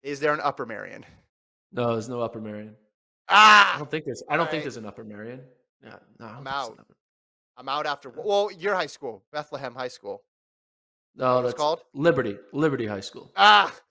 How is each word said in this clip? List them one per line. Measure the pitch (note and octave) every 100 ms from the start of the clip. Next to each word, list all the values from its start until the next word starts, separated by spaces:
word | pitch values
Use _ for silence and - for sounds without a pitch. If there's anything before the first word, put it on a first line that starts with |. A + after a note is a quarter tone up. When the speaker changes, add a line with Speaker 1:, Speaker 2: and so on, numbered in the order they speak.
Speaker 1:
Is | C3+ C#3
there | D3+
an | D3+
Upper | C#3+ C3 A#2+
Marion? | G#2+ G2+ - - - _ _ _ _ _
Speaker 2:
No, | - A#2+
there's | A2+ A2
no | B2
Upper | A2+ A2+
Marion. | G#2+ G#2 G#2+ A2 _ _ _ _ -
Speaker 1:
Ah! | G3 G#3+ G#3+ G3 -
Speaker 2:
I |
don't | C#3+
think | D#3 D#3+
there's, | A#2 -
I | D3
don't | E3
think |
Speaker 1:
All | D#3
right. |
Speaker 2:
there's | C#3+ A#2
an | G#2+
Upper | G2
Marion. | A2+ G#2 A2 C3 C#3 _ _ _
Yeah, | B2 - _ _
no, | A2+
I |
don't |
Speaker 1:
I'm | A#2
Speaker 2:
think | C3+
there's | C#3
Speaker 1:
out. | B2
Speaker 2:
an | -
Upper | - _ _ _ _ _ _ -
Speaker 1:
I'm | C3
out | C#3+ D3+
after, | C#3+ C3+ A#2+
Speaker 2:
Yeah. | F#3
Speaker 1:
well, | G3+ G3+
your | F3+ F#3 F#3+
high | E3
school, | - C3+ G#2 _
Bethlehem | D3+ D3 C#3+ C3+ B2
High | B2+
School. | - G2+ G2+ _ _ _ _ _ _ _ _ _ -
Speaker 2:
No, | B2+ B2+
Speaker 1:
What | B2
it's |
Speaker 2:
that's | A#2+
Speaker 1:
called? | D3+ E3 _
Speaker 2:
Liberty, | C#3 D#3+ C#3+ A2 G2 -
Liberty | C3+ D#3 C3+ A2
High | G2+
School. | - - - -
Speaker 1:
Ah! | G3+ G#3 F#3+ - _